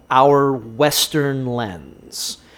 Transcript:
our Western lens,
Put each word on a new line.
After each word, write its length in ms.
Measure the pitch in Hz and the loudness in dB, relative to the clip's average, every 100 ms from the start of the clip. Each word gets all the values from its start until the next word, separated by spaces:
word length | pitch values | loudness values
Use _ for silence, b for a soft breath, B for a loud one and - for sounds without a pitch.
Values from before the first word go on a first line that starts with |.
| - | 0
our 420 | 131 139 143 139 | 4 6 4 2
Western 920 | 135 113 113 147 - - 156 143 135 | -2 -6 -2 0 0 -2 -2 -2 -4
lens, 920 | 127 120 110 87 67 - - - - - B | -4 -4 -6 -10 -18 -20 -16 -10 -10 -10 B